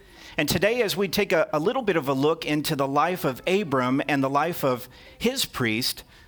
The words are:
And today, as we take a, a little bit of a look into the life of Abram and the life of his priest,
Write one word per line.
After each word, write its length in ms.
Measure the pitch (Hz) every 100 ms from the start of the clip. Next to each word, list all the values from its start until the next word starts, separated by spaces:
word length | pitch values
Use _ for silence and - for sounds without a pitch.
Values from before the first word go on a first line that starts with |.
| - - - -
And 120 | 147
today, 320 | 175 202 247
as 140 | 202 170
we 120 | 196
take 240 | 208 202
a, 160 | 170 -
a 60 | 151
little 240 | 180 254
bit 140 | 240 170
of 100 | 135
a 60 |
look 340 | 135 151 165 151
into 300 | 151 139 143
the 100 | 135
life 380 | 143 170 180
of 180 | 147 117 160
Abram 520 | 196 175 131 127 135 143
and 160 | 139
the 80 | 135
life 320 | 143 165 170
of 260 | 139 123 - - - -
his 260 | 233 269
priest, 600 | - - 117 110 - - - -